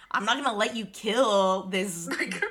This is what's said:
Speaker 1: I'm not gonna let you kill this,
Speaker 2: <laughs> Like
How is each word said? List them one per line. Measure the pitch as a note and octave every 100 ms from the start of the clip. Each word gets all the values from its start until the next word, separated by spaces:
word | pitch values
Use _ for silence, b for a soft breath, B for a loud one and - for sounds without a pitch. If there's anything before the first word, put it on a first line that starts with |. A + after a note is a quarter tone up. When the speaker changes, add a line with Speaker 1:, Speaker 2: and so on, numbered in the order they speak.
| B
Speaker 1:
I'm | -
not | G#3+ C4+
gonna | C4+ G#3
let | A#3+ A3+
you | F#3+
kill | - G#3+ A#3+ A#3+ G3+ F#3+ F#3+
this, | F#3 F#3+ G3 E3+ E3+
Speaker 2:
<laughs> | -
Like | B3+ F3+ G#4+